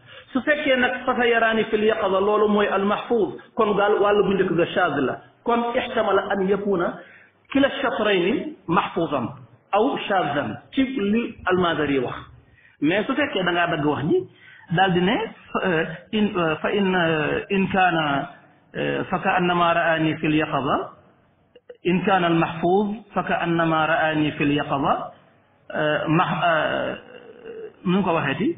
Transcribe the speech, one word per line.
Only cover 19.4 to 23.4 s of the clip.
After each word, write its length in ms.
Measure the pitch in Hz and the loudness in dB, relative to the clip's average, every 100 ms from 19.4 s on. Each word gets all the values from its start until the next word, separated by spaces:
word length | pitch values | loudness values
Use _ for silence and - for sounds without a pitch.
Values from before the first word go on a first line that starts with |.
| 180 175 170 | 2 2 2
رآني 440 | 170 165 160 156 147 | 2 2 2 0 0
في 100 | 165 | 0
اليقظة، 500 | 151 151 143 131 220 - - _ _ _ _ _ - - - 185 | 0 0 -2 -2 -2 -4 -14 _ _ _ _ _ -20 -20 -8 -2
إن 140 | 180 185 | 0 2
كان 180 | 190 | 2
المحفوظ 640 | 175 165 156 165 170 190 208 214 - | 2 2 0 -2 0 2 0 -4 -8
فكأنما 720 | 190 180 180 | -6 -2 -2